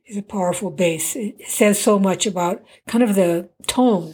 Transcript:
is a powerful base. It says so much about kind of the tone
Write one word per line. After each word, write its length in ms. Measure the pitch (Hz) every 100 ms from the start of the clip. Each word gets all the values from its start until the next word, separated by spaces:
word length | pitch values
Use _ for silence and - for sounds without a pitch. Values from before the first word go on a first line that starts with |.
| _
is 120 | 202
a 40 |
powerful 480 | 196 202 180 180 190
base. 460 | 147 175 160 - 285
It 340 | 208 - -
says 320 | - 208 202
so 160 | - 202
much 300 | 190 180 214
about 340 | 180 175 220 _ _ -
kind 160 | 233
of 120 | 240 196
the 340 | 175 170 185 _ -
tone 480 | - 254 196 160